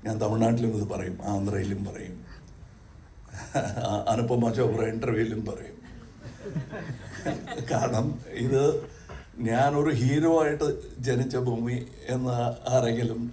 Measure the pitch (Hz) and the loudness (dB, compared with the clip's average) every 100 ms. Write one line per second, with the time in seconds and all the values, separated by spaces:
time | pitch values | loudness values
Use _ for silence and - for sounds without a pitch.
0 | 110 110 107 113 113 117 117 107 101 92 | -2 0 0 4 4 4 2 0 -2 -2
1 | 92 90 - 98 98 101 95 98 98 - | -4 -6 -2 0 0 0 -2 -2 -4 -8
2 | - - - - - - - - - - | -10 -12 -14 -18 -18 -20 -20 -20 -20 -20
3 | - - - 98 - 139 - - 113 104 | -20 -20 -16 -14 -4 -2 -2 -2 -2 0
4 | - 113 120 123 117 - 117 110 113 113 | 2 2 2 4 2 4 2 2 0 0
5 | 120 110 113 110 104 - - - - - | 0 2 0 0 -4 -8 -10 -16 -18 -18
6 | - - - - 202 165 131 214 160 120 | -18 -16 -16 -14 -8 -6 -6 -10 -10 -10
7 | - - - - - - - - 131 113 | -10 -10 -6 -6 -8 -8 -2 0 0 2
8 | 147 - - - 120 135 143 - - - | 0 -2 -8 -2 2 4 4 2 -2 -16
9 | - - - - 117 113 139 147 147 139 | -16 -16 -16 -6 0 4 4 4 4 4
10 | 123 147 165 165 156 147 151 - - - | 4 4 6 6 4 2 0 0 -6 -8
11 | 123 123 127 131 127 117 117 123 - - | 0 2 2 0 0 0 0 -2 -6 -14
12 | - 127 127 120 120 - - 127 117 117 | -4 -2 0 0 0 -2 2 4 4 2
13 | 117 113 120 | 0 -2 -6